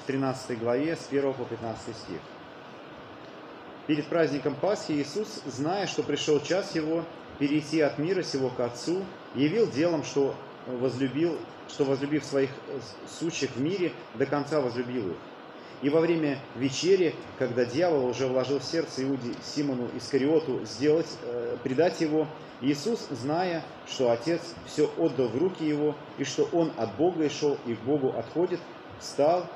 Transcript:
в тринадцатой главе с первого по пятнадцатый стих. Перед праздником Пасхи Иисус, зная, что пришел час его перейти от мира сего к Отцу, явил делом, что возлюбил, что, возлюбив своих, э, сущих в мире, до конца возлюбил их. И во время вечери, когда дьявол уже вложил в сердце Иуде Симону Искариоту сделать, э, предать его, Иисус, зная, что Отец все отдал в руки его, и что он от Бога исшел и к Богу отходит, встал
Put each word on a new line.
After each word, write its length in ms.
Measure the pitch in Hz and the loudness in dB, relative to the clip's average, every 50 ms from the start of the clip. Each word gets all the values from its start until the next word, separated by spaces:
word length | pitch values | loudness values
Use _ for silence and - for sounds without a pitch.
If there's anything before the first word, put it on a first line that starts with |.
в 40 | - | -4
тринадцатой 500 | - 135 135 135 131 127 131 - - 123 | -2 0 0 0 0 0 -2 -4 -6 -4
главе 400 | 110 117 117 123 135 147 165 165 | -2 2 2 2 2 2 0 -2
с 80 | - - | -4 -4
первого 280 | - 139 139 139 135 | -2 0 2 2 2
по 120 | 131 120 120 | 0 -2 -4
пятнадцатый 500 | 117 117 107 113 113 110 - - 120 110 | -6 -6 -6 -4 -6 -6 -6 -8 -10 -10
стих. 240 | - - - 87 73 - - - - - - - - - - - - - - - - - - - - - - - - - - - - - - - - - | -10 -10 -10 -10 -10 -10 -12 -16 -16 -16 -16 -16 -16 -16 -16 -16 -16 -16 -16 -16 -16 -16 -16 -16 -16 -16 -16 -16 -16 -16 -16 -16 -16 -16 -16 -16 -8 -2
Перед 200 | - 156 147 143 | 0 0 0 0
праздником 500 | - 175 170 160 139 143 143 - 147 139 | 2 2 4 4 4 2 0 0 -2 -2
Пасхи 360 | 135 - 190 208 208 - - | 0 0 0 0 0 -2 0
Иисус, 500 | 156 147 135 - - 208 214 - - - - | 0 0 0 -2 -2 -4 -4 -4 -8 -10 -10
зная, 400 | 143 117 117 143 160 185 208 185 | -8 -4 -2 -2 0 0 0 -2
что 160 | - - - | -2 -2 -2
пришел 380 | 147 - 143 143 - 156 151 139 | -2 0 -2 0 2 4 4 4
час 340 | 147 - 170 196 196 - - | 4 2 0 0 0 0 -2
его 300 | 160 151 156 165 170 160 - - - - - - - | -2 0 0 0 0 -2 -4 -10 -14 -14 -14 -4 -2
перейти 420 | 143 139 147 151 151 - 156 160 | 0 2 2 2 2 2 2 4
от 180 | 147 139 139 147 | 4 4 2 0
мира 240 | 151 175 190 185 - | 0 0 0 0 0
сего 260 | - - 135 131 123 | 0 0 0 0 0
к 80 | 123 - | 0 0
Отцу, 460 | 123 120 - - - 151 175 190 196 - - - - - - | -2 -2 -2 -4 -2 -2 0 0 -2 -4 -10 -14 -14 -6 0
явил 340 | 120 143 151 185 233 220 151 | 2 2 4 4 4 4 4
делом, 320 | 113 131 160 175 165 151 | 4 2 4 4 4 2
что 320 | - - - 147 139 123 - - - - - - - | 0 0 2 2 2 2 0 -4 -8 -14 -14 -12 -8
возлюбил, 720 | - 127 120 127 131 120 127 135 127 120 147 170 175 151 117 - - - - - - | -8 -2 0 0 0 2 0 0 0 2 2 2 2 0 -2 -6 -10 -14 -16 -16 -8
что, 160 | - - 143 | -2 0 2
возлюбив 400 | 135 139 131 143 143 151 147 147 | 2 2 2 0 0 0 0 0
своих, 260 | - 139 139 139 135 | 0 2 2 2 2
э, 300 | - - - - 85 127 113 - - - - - | 0 -6 -10 -8 -8 -8 -8 -10 -12 -14 -14 -14
сущих 420 | - - 160 170 - - 139 113 | -8 -4 -4 -2 -2 -2 -2 -2
в 80 | - 117 | -2 -2
мире, 320 | 139 165 196 190 180 160 - - - - - | 0 0 0 0 0 -2 -2 -6 -12 -8 -2
до 120 | 113 139 | -2 0
конца 340 | 135 147 143 135 139 156 151 | 2 2 0 0 0 2 2
возлюбил 500 | 131 123 110 123 123 123 127 123 101 90 | 2 2 0 -2 -2 -2 -2 -2 -2 -2
их. 60 | 80 - - - - - - - - - - - - - | -4 -6 -10 -14 -16 -16 -16 -16 -16 -16 -16 -16 -8 -2
И 60 | 127 139 | 0 4
во 120 | 147 165 | 4 6
время 400 | 165 170 170 165 156 147 135 135 - - - | 6 4 4 4 2 2 0 -2 -6 -10 -4
вечери, 580 | 117 131 139 139 - 156 175 196 185 175 147 - - - - - - | -2 -2 0 0 2 4 4 6 6 6 2 0 -2 -8 -10 -4 -2
когда 260 | 131 120 120 127 123 | -2 0 2 2 2
дьявол 420 | 117 117 156 180 175 160 139 127 | 2 2 2 4 4 4 4 4
уже 200 | 123 117 120 135 | 2 2 0 0
вложил 320 | 127 127 131 123 127 143 135 | 2 2 2 2 2 0 0
в 60 | 139 | 0
сердце 400 | - 165 165 147 - - 131 131 | 0 0 0 0 -2 -2 -2 0
Иуде 300 | 135 139 127 123 120 - - - | 0 0 0 -2 -4 -6 -8 -8
Симону 440 | - - 151 147 143 131 123 120 - - | -6 -2 -2 0 0 0 0 -2 -4 -4
Искариоту 680 | 120 - - 147 131 131 147 165 156 160 143 123 - 110 | -8 -2 0 2 4 4 6 4 4 4 2 -2 -2 -4
сделать, 520 | 110 - - 139 151 151 165 156 - - - | -6 -4 2 4 4 6 4 2 0 -6 -8
э, 340 | - 120 120 120 120 117 123 123 | -6 -6 -4 -4 -2 -4 -4 -2
предать 380 | - 127 131 135 165 180 - - | -2 2 4 4 4 4 4 2
его, 260 | 165 151 151 156 156 147 - - - - - - | 0 2 2 2 2 0 -4 -10 -14 -16 -8 -2
Иисус, 460 | 123 139 143 143 - 226 233 - - - | 0 2 2 2 0 0 0 -2 -2 -6
зная, 520 | 143 110 120 143 156 175 190 180 170 160 - - - - - | -6 -4 -2 0 0 0 0 0 -2 -2 -4 -8 -12 -14 -12
что 240 | - - - 131 117 | -6 0 2 4 4
Отец 300 | 117 117 - 160 170 - - - - - - | 4 4 2 0 0 0 -2 -6 -12 -12 -12
все 240 | - - 151 151 147 - - | -4 2 2 2 2 4 2
отдал 300 | 165 156 135 135 127 113 | 2 2 4 2 2 2
в 100 | 107 131 | 2 2
руки 260 | 170 190 185 - 160 | 2 2 2 0 0
его, 300 | 151 151 147 151 151 147 - - - - | 0 2 2 2 2 0 -2 -8 -12 -6
и 80 | - 139 | -4 -4
что 240 | 135 - 156 139 - | 0 2 2 2 4
он 220 | - 170 165 151 - | 4 4 4 2 2
от 160 | 110 113 107 98 | 0 -2 -2 2
Бога 280 | 113 156 185 175 160 156 139 | 2 2 2 4 2 2 0
исшел 280 | - - 147 147 135 - - | 2 2 2 2 2 0 -2
и 100 | 120 113 | -4 -4
к 40 | 98 | -2
Богу 300 | 107 131 151 147 131 123 - 117 | 0 2 2 4 2 2 0 -2
отходит, 400 | 110 - - 156 180 180 180 - - - - - - - - - | -4 -2 0 2 2 2 0 -4 -6 -10 -14 -16 -16 -16 -14 -14
встал 480 | - - - - 143 156 175 180 170 - - | -12 -4 2 4 6 6 6 4 2 -4 -8